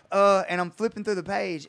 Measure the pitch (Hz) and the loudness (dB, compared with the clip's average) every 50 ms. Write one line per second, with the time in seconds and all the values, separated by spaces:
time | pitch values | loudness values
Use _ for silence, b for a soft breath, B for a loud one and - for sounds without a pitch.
0 | B B - 196 202 202 196 190 185 - 175 180 180 175 - - 214 226 - 214 | B B 2 4 6 6 6 4 2 0 -2 -2 -2 -4 -4 -4 -4 -4 -4 -4
1 | 208 214 208 185 165 170 202 202 208 190 175 151 143 | -4 -4 -4 -4 -4 -4 -4 -4 -4 -4 -6 -8 -10